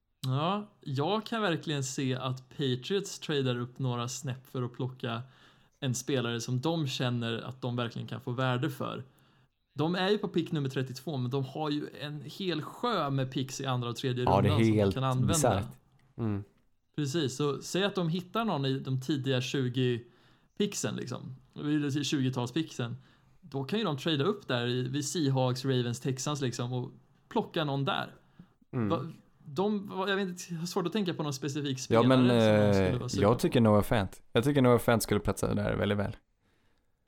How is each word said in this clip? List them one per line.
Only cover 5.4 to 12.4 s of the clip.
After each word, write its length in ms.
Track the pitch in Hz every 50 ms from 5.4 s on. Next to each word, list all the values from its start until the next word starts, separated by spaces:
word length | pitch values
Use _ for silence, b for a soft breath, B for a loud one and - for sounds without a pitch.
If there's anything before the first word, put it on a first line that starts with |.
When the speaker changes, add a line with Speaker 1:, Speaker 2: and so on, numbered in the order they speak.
| b b b b b b b _
Speaker 1:
en 140 | 147 131 117
spelare 460 | - - - 143 127 117 117 117 117
som 200 | 117 - 127 123
de 260 | 127 160 165 165 151
känner 520 | 131 - - 135 123 120 120 117 113 113 110
att 220 | - 123 131 - -
de 140 | 123 120
verkligen 320 | 123 120 117 - 123 113 113
kan 120 | 113 117
få 100 | - - 120
värde 380 | 123 131 131 123 123 127 135
för. 340 | 131 - 123 - 110 113 - b b b b b b b b b b _ _ _ -
De 200 | 135 147 165 180
är 140 | 185 185 190
ju 80 | 214 214
på 100 | 214 208
pick 240 | - 180 156 - 175
nummer 160 | 151 139 135
trettiotvå, 480 | - 143 131 131 127 - - 175 151
men 140 | 131 123 123
de 140 | 131 139 135
har 260 | 131 - 151 156 151
ju 180 | 147 147 147 - - -
en 220 | 139 147 147 151 139
hel 360 | 151 - -